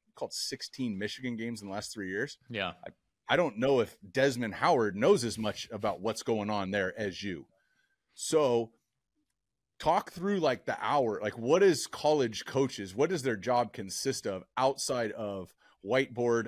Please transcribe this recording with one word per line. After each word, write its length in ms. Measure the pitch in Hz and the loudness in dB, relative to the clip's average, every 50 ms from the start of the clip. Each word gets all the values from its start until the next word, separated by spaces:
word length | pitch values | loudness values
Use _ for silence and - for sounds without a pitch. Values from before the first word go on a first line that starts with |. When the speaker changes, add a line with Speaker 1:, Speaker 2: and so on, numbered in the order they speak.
| _ | _
Speaker 1:
you 80 | _ _ | _ _
called 180 | - - - - | -10 -10 -8 -8
sixteen 640 | - - - 139 - - - - - 131 120 101 95 | -8 -8 -8 -8 -10 -12 -14 -8 -6 -6 -4 -4 -4
Michigan 400 | 104 104 - - 127 123 120 110 | -4 -6 -6 -6 -8 -8 -6 -6
games 240 | 113 117 117 104 | -8 -8 -8 -10
in 60 | 101 98 | -10 -8
the 60 | 95 | -8
last 200 | 104 104 - - | -8 -8 -8 -10
three 160 | 110 98 92 | -8 -8 -6
years. 280 | 95 101 127 147 - - _ _ | -4 -4 -4 -6 -8 -16 _ _
Speaker 2:
Yeah. 240 | 120 104 95 90 87 - - | -6 -4 -4 -4 -6 -8 -14
Speaker 1:
I, 40 | - - _ _ _ _ _ _ - | -18 -18 _ _ _ _ _ _ 2
I 60 | 127 151 | 2 2
don't 200 | 175 143 101 107 | 2 2 0 0
know 220 | 123 139 139 123 | 2 4 4 4
if 160 | 110 - - _ - 95 | 4 2 -2 _ -20 -4
Desmond 440 | - 131 135 139 127 123 123 107 98 | 2 4 4 4 4 0 -2 -4 -2
Howard 400 | - 135 165 170 131 113 104 92 | 0 2 4 4 4 2 2 0
knows 280 | 101 117 165 208 160 120 | 2 4 6 6 4 4
as 140 | 113 98 110 | -2 -4 -2
much 320 | 110 107 98 - - - | -4 -4 -4 -4 -8 -10
about 300 | 117 101 107 107 92 87 | -8 -2 -2 -2 -2 0
what's 220 | 92 113 110 - - | -2 -4 -4 -2 -2
going 260 | - 117 107 101 104 | -2 0 0 0 -2
on 220 | 107 101 95 92 | -2 -2 -2 -2
there 220 | 98 104 95 92 - 113 | 0 0 0 -2 -2 -4
as 240 | 110 98 85 - 101 | -6 -6 -6 -6 -8
you. 220 | 101 87 73 - - _ _ _ _ _ _ _ _ _ _ _ _ _ | -8 -8 -8 -10 -16 _ _ _ _ _ _ _ _ _ _ _ _ _
So 580 | - - - 156 156 151 131 120 117 117 113 _ _ _ _ _ _ _ _ _ _ _ _ _ _ _ _ _ _ _ _ _ _ | -10 -4 0 2 4 4 4 2 2 0 -2 _ _ _ _ _ _ _ _ _ _ _ _ _ _ _ _ _ _ _ _ _ _
talk 320 | - 156 170 202 - - | 0 2 2 2 0 -4
through, 280 | - 175 175 202 202 190 | -10 -6 -2 0 0 2
like, 260 | 156 139 127 - - | 4 2 2 2 -2
the 120 | - 113 - | -4 -4 -2
hour, 400 | - 110 135 147 131 113 101 - | 0 0 2 2 2 2 0 -2
like, 160 | 104 104 - 117 | -2 -4 -4 -2
what 260 | 113 123 156 185 202 | 2 4 4 6 8
is 240 | 190 156 - - - | 6 6 4 0 -6
college 580 | - - - 147 151 151 131 113 107 - - | -10 -2 2 2 4 4 2 0 -2 -6 -10
coaches, 480 | - - 135 139 123 - - 98 92 92 | -2 0 0 2 0 0 -6 -10 -8 0
what 160 | 107 143 170 | 0 0 0
does 140 | 190 156 123 | 0 0 0
their 120 | 135 113 | 0 -2
job 380 | 98 90 120 123 120 113 110 - | 0 0 0 2 2 2 0 -4
consist 540 | - 101 95 - - - 135 131 - - 110 | -10 -10 -8 -8 -4 -2 -2 -2 -2 -4 -4
of 160 | 95 92 - - _ 123 | -4 -4 -8 -6 _ 2
outside 540 | 131 135 135 - - - 135 123 117 107 - | 2 2 2 0 -2 -2 -2 0 -2 -2 -2
of 400 | 107 110 101 101 95 90 - - _ _ _ _ _ - | -4 -6 -6 -6 -6 -8 -10 -14 _ _ _ _ _ -4
whiteboard, 600 | 98 120 131 139 - 117 120 120 120 117 117 110 | 0 2 2 2 0 -2 0 2 4 4 2 2